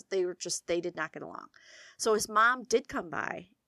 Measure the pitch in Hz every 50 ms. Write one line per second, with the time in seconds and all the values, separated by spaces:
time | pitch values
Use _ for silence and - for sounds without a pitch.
0 | - _ - 196 180 180 175 - - 180 - - - - 170 175 165 - - -
1 | 156 160 - 147 - 82 - - - - _ - - - - - - - - -
2 | - 233 214 208 208 - 214 214 220 233 254 254 220 - - 269 262 - - 269
3 | 185 165 - - - - - - 180 - _ _ _